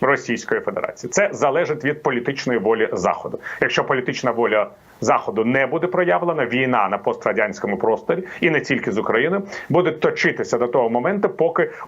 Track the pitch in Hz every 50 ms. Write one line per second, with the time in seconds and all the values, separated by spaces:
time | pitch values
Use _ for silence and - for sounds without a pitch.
0 | 131 131 139 131 - - 117 101 - - 117 104 - 104 98 92 - - - -
1 | - - - 190 202 - 131 110 131 139 135 165 175 - 156 147 - 139 143 147
2 | - 147 131 117 120 139 135 135 - 131 120 110 98 110 113 110 107 - - 95
3 | 87 98 80 - - - - - - - - - 135 131 - 165 131 - 139 131
4 | 123 - 131 - - 123 117 117 117 104 107 107 101 101 - - - - - -
5 | 110 113 139 - - 120 101 110 110 120 131 135 135 127 160 165 165 180 185 185
6 | 180 175 175 175 175 170 160 151 123 113 120 127 131 127 123 113 101 95 101 101
7 | - 127 110 - - 113 98 110 107 104 101 - - 104 101 95 - 113 110 107
8 | - - 165 180 180 - - - - 160 156 139 - - 135 110 - 120 98 110
9 | - - 104 117 139 165 190 202 196 - - - - - 135 175 180 165 156 -
10 | - 156 151 - - 135 120 120 104 - 131 113 117 120 - 139 117 113 117 120
11 | 127 175 202 202 - 190 - - 160 165 165 - 160 - - - -